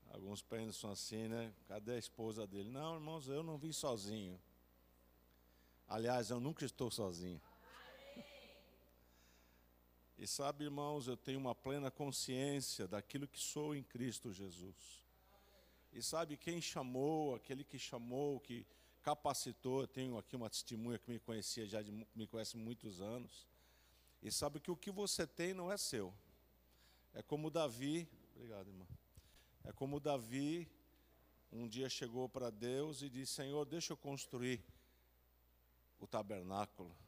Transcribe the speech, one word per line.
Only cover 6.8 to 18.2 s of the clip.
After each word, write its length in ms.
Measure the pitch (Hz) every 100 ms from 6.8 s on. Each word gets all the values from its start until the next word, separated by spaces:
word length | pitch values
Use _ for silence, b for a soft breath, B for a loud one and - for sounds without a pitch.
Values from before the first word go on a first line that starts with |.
| 123
sozinho. 520 | - 98 85 90 85 - - - - - - - - - - - - - - - - B B B B B B B - - - - -
E 80 | 95
sabe, 380 | - 139 143
irmãos, 460 | 147 143 147 147 123
eu 80 | 123
tenho 220 | - 135
uma 140 | 131
plena 380 | 117 131 143 135
consciência 960 | - 143 135 - 127 139 143 127 - 92
daquilo 400 | 101 - 139 143
que 120 | -
sou 360 | - 151 151 147
em 80 |
Cristo 480 | 127 123 127 107 123
Jesus. 720 | 92 98 85 92 90 - - - - B B B B B B B
E 100 | -
sabe 360 | 117 160 165 147
quem 240 | - 170
chamou, 760 | - 170 131 127 143 160 151 120
aquele 300 | - 135 143
que 120 | 131
chamou, 640 | - 127 120 127